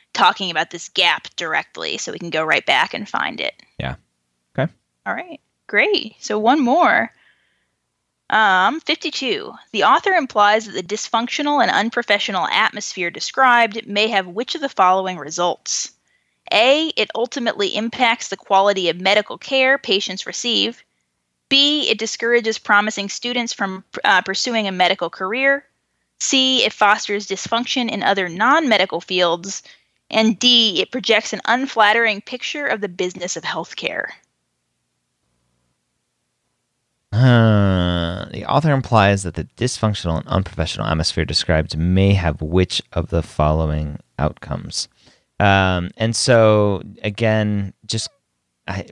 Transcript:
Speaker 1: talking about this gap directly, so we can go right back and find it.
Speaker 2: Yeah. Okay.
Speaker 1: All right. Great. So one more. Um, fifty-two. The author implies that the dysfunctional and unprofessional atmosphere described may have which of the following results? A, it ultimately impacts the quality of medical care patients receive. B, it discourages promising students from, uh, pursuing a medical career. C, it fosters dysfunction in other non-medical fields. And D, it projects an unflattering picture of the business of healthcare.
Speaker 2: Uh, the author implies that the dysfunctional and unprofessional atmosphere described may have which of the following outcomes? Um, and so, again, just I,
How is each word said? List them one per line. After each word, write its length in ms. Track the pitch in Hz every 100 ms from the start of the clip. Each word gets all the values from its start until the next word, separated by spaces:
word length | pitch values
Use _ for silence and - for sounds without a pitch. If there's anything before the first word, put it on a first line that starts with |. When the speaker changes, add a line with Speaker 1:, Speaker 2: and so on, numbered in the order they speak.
| _
Speaker 1:
talking 400 | - 185 - 190
about 180 | 160 165
this 180 | 170 -
gap 380 | - 175 151 -
directly, 640 | - 170 156 - - 78 78
so 140 | -
we 60 | 170
can 100 | 175
go 140 | 156
right 200 | 160 147
back 300 | - 135 165
and 140 | - 208
find 320 | - 76 -
it. 200 | 69 - _ -
Speaker 2:
Yeah. 160 | 65 67 _ _ _ _ _ -
Okay. 160 | 151 - _ _ 202
Speaker 1:
All 80 |
right. 260 | 190 359 - _ _ -
Great. 480 | 208 339 403 220 -
So 180 | - 214
one 220 | 220 302
more. 520 | 240 311 294 202 226 _ _ _ _ _ _ _ _ _ _ _ -
Um, 500 | 220 214 185 196 311
fifty-two. 760 | - 311 311 - 262 151 69 - _
The 120 | 214
author 280 | 156 294 392
implies 540 | 370 269 214 208 214 220
that 60 |
the 100 | 180
dysfunctional 760 | 175 208 - 226 240 - 294 294
and 80 | 208
unprofessional 760 | - 220 240 233 202 - 196 160
atmosphere 640 | 135 214 208 - - 175
described 760 | - - - 262 240 226 220 -
may 200 | 202 220
have 180 | 208 180
which 280 | 180 254
of 60 | 320
the 80 | 285
following 480 | - 185 190 185 180
results? 760 | 143 160 175 - - - - _ _ _ _ _ -
A, 360 | 202 247 294 320 -
it 140 | 214
ultimately 640 | - 240 277 240 - 196 -
impacts 520 | 226 - 240 233 -
the 80 | 190
quality 520 | - 190 202 196 170
of 120 | 175
medical 380 | 190 208 208 -
care 400 | - 269 262 277
patients 480 | - 196 - 190 -
receive. 560 | - 240 214 208 240 _ _ _ _ _ _ _
B, 400 | 277 285 302 -
it 100 | 214
discourages 600 | 226 - 233 240 220 214
promising 500 | - 208 214 202 196
students 440 | - 240 247 226
from, 320 | - 196 190 - -
uh, 180 | - 190
pursuing 440 | 180 196 254 226 202
a 40 |
medical 380 | 185 180 196 165
career. 540 | - 190 240 269 277 - _ _ _ _ -
C, 440 | - 269 262 262
it 80 | 220
fosters 540 | - 208 214 - 208 202
dysfunction 640 | 190 - 233 240 269 233
in 120 | 202
other 260 | - 196 180
non-medical 720 | 170 226 311 294 208 190 170
fields. 640 | - 180 175 170 190 - - _ _ _ -
And 280 | - 220 196
D, 420 | 247 240 220 170
it 100 | 185
projects 420 | 254 196 220 -
an 80 | - -
unflattering 760 | 247 269 226 208 226 226 208
picture 440 | - 247 - 302 285
of 140 | 214
the 80 | 196
business 480 | 180 185 180 175 165
of 80 |
healthcare. 600 | - 175 175 - 170 82 - - _ _ _ _ _ _ _ _ _ _ _ _ _ _ _ _ _ _ _ _ _ _ _ _ _ _ _ _ _
Speaker 2:
Uh, 1120 | 107 127 120 113 104 101 92 90 87 85 90 -
the 120 | - -
author 260 | 143 156
implies 500 | 135 - 113 98 98
that 120 | 92
the 100 | 82 - -
dysfunctional 600 | 120 - 107 101 87 80
and 100 | -
unprofessional 580 | 85 98 - 80 - 53
atmosphere 380 | 80 80 -
described 520 | 80 80 - 80 80 78
may 340 | 85 92 98
have 300 | 95 85 76
which 400 | 78 90 92 - -
of 160 | 87 80
the 140 | 85
following 760 | - - 76 78 78 76 76 73 _ -
outcomes? 720 | 73 - - - - - - _ _ _ _ -
Um, 500 | 101 98 95 90 87 -
and 180 | 113
so, 680 | 113 - 117 110 107 104 95 95 -
again, 680 | 107 101 113 110 104 104 98 - -
just 240 | 113 - _ _ _ _ _ -
I, 200 | 90 -